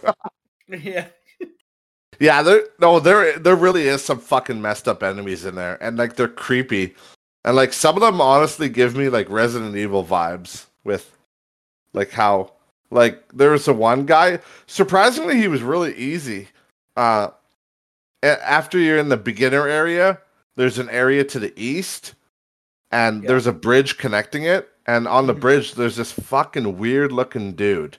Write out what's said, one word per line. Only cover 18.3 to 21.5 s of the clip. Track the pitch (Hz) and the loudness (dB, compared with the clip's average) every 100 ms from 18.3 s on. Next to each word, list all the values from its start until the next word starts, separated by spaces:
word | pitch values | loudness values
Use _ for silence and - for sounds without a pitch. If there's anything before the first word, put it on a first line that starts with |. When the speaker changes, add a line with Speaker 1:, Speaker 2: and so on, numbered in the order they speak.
| 147 - | 0 0
Speaker 1:
after | 147 160 180 | 0 0 0
you're | 165 156 | 2 2
in | 147 | 0
the | 120 | -2
beginner | 101 104 131 139 147 | -2 -2 0 0 0
area, | 151 165 170 185 185 _ _ _ - | 0 0 0 0 -2 _ _ _ -2
there's | 127 113 | -2 -2
an | 123 | -6
area | 117 127 139 139 | 0 2 2 0
to | 139 | -4
the | 104 | -10